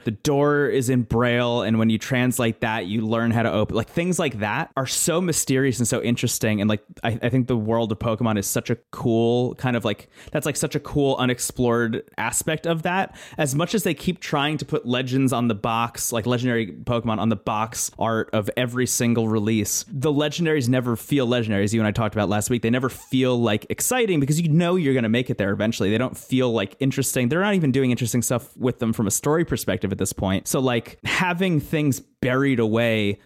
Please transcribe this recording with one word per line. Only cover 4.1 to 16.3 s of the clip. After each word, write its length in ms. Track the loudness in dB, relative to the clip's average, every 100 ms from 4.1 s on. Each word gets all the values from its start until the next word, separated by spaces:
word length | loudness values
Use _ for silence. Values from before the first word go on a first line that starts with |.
| 0
like 200 | -2 -2
that 320 | -2 -2 -4 -4
are 100 | -4
so 320 | -2 0 0
mysterious 600 | 0 -2 0 2 2 0
and 80 | 0
so 140 | -2
interesting, 600 | 0 0 -2 -2 -2 0
and, 80 | 0
like, 140 | 0 -4 -6
I, 160 | -4 -2
I 60 | 0
think 180 | 0 0
the 100 | 0
world 340 | 0 0 0
of 80 | -2
Pokemon 380 | -2 0 0 0
is 80 | -2
such 220 | -4 -2
a 80 | -4 _
cool 600 | -4 0 2 2 2 0 -2
kind 200 | -2 -2
of, 80 |
like, 140 | -2 -4 -10 -20 -8
that's, 140 | -4 -4
like, 100 | -2
such 200 | -2 -4
a 40 |
cool 360 | -4 0 2 2
unexplored 840 | 0 -2 -4 0 2 2 0 -2 -8 -6
aspect 500 | -4 -2 -2 -2 -2
of 160 | -2
that. 320 | -2 -2 -4 -6 -12 -4
As 180 | -2 0
much 180 | 0
as 100 | 0
they 100 | 0 -2
keep 240 | -2 -4
trying 380 | -2 -2 0 -2
to 80 | -4
put 200 | -4 -2
legends 480 | -2 0 2 2
on 140 | 2 0
the 80 | 0
box, 560 | -2 0 -2 -4 -4
like, 140 | -2
legendary 400 | 0